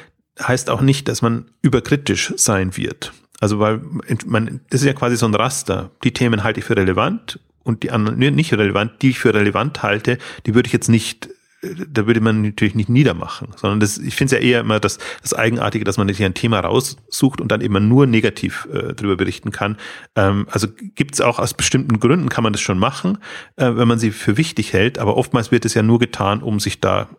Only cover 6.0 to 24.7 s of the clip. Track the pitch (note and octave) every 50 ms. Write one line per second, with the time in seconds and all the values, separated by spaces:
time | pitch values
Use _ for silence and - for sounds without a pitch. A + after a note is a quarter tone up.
6 | - B2 - - B2+ A#2+ A2+ G2+ F#2+ A2+ G#2 - - - A#2 G#2 F#2 F#2 F#2 G2+
7 | A#2 E3 G#3+ A3+ - - - - - _ _ _ _ B2 A2+ - - - A#2+ A2
8 | G#2 G#2+ A2+ A2+ C3 D3+ C#3 C#3 D#3+ - A2+ G#2 G#2 G2 F#2+ G2 G#2+ A2 - _
9 | C3+ C3 B2 - - A#2 G#2 G#2 G#2 G#2 G2+ G2 A#2+ D3+ - - - G#2 G2+ G#2+
10 | - B2 B2 - - - - - - - G#2 B2 B2 - - A2 - - A#2 A2
11 | - - - - - - - - _ _ _ _ - F#2 F#2+ E3+ F#3+ D#3+ C#3 A2
12 | G2+ A2+ A#2 A2+ A2 A2+ A2 A2 G#2 G#2 G2+ - A2+ G2+ G#2+ A2 G2+ - A#2+ C3+
13 | D3 A#2+ E2 E2+ F2 - - - - - - - - G2+ G#2 G#2+ G#2 G#2 - -
14 | - C3 - - C#3 C3+ C3 - B2 B2 B2 A#2 A2+ A2 G#2+ G#2+ G#2 G2 - -
15 | - - - - - - - - A2+ A2+ A#2 - A2+ G#2 - G#2+ G#2 G2+ F#2 -
16 | G2 G2+ F#2+ F#2 G#2 F#2 F2+ - - A#2 A2+ F#2+ E2+ E2+ G#2+ B2+ C3+ - - -
17 | _ _ - - C#3+ C3 - - - A2 A2 F#2+ F#2+ G#2+ G2+ G2 G#2 G#2+ B2 C#3
18 | C#3+ B2+ A2+ A2+ G#2+ G#2 - - - F#2 - - - - - - - - - -
19 | G#2+ G2+ F#2+ F2+ F#2+ F#2 - - - G#2+ - - G2+ G#2 G#2+ - - - - -
20 | - - _ A2+ G2 G2 G2 G2+ G#2 - - G2 G#2+ G#2+ - - A3 G3 - -
21 | C#3+ C#3 - - - A#2+ A#2 - B2+ A2+ - - - - - C3 C3+ C#3+ A2+ G#2
22 | - A#2 D#3 F#3 C#3+ - - - A2+ A2 G#2 - - - G2 F#2 G#2 C3 C#3 -
23 | - F3+ G#3 - - - - - - - _ - C3+ B2 A#2 A#2 A#2+ A#2 A#2 A2+
24 | A#2 A2 G2+ - - - G2+ G#2+ D#3+ - - - G#2 -